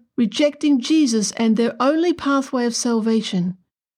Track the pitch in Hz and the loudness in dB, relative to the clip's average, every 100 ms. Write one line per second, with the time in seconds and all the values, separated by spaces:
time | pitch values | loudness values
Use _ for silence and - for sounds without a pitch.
0 | _ - 226 - 294 285 302 269 247 311 | _ -2 -2 2 0 0 0 0 2 2
1 | 277 220 202 - 226 220 226 - 262 320 | 2 0 -2 0 0 2 0 0 0 2
2 | 349 339 277 277 269 254 240 233 240 226 | 0 0 0 -2 -2 -2 -2 -2 -2 0
3 | 220 226 220 185 180 180 _ _ _ | 0 0 0 -2 -2 -6 _ _ _